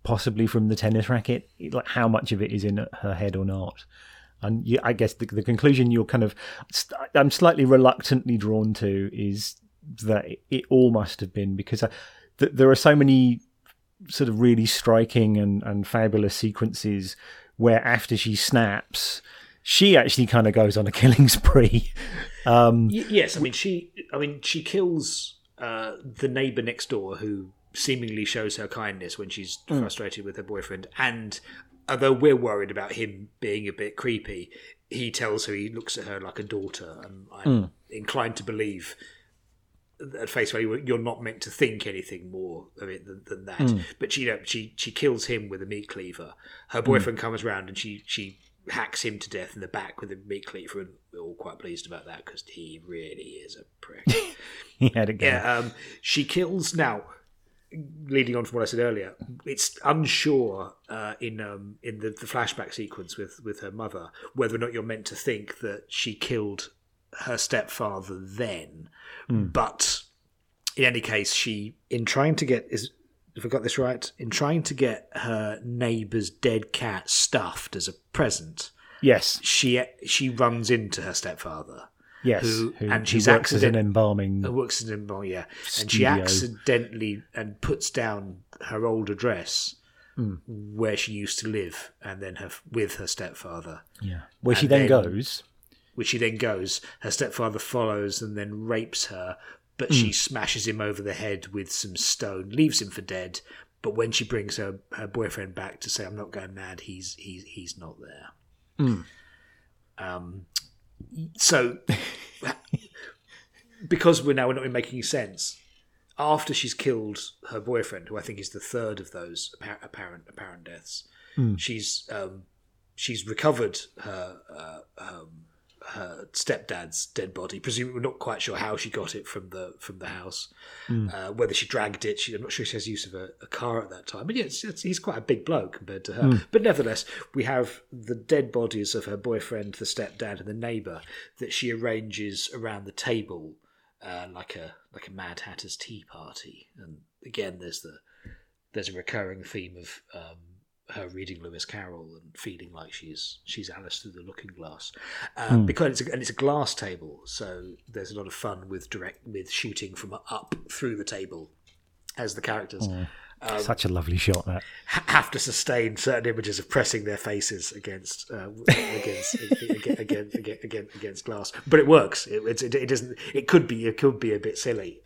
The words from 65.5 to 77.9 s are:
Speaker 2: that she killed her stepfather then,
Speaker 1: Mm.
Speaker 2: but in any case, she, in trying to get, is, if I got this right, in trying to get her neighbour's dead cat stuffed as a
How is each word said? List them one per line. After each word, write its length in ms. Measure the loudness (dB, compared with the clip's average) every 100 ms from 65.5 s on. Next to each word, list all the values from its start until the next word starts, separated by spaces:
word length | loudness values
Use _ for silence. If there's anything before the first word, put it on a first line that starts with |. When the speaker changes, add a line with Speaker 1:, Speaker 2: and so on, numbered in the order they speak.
| -10
Speaker 2:
that 240 | -8 -8 -10
she 280 | -6 -6 -4
killed 560 | -4 -2 -4 -6 -12 _ _ _ _ -12 -6
her 120 | -4
stepfather 800 | 0 -2 -2 -4 -4 -6 -10 -12
then, 720 | -10 -6 -6 -6 -12 -18 -20 -20 -20 -12 -2
Speaker 1:
Mm. 240 | 0 2
Speaker 2:
but 480 | 0 0 0 -2 -2 -6 _ _ _ _ _ -6 4
in 100 | 4
any 160 | 4
case, 300 | 0 -2 0
she, 420 | -2 -2 -4 -8 -14 -6
in 120 | -4 0
trying 300 | 2 4 4
to 80 | 2
get, 200 | 0 0
is, 180 | -6 -6 _ _ _ _ -10
if 100 | -4
I 40 |
got 120 | -2
this 160 | -2 0
right, 340 | 0 0 -6 -10
in 140 | -4
trying 320 | 0 2 2
to 100 | 0
get 360 | 2 0 0 -8
her 480 | -8 -4 -2 -4 -6
neighbour's 680 | -6 -2 0 0 -2 -2 -2
dead 420 | 0 2 2 -2
cat 340 | -6 -4 -6 0
stuffed 640 | 2 2 0 -2 -8 -10 -8
as 120 |
a 60 | -8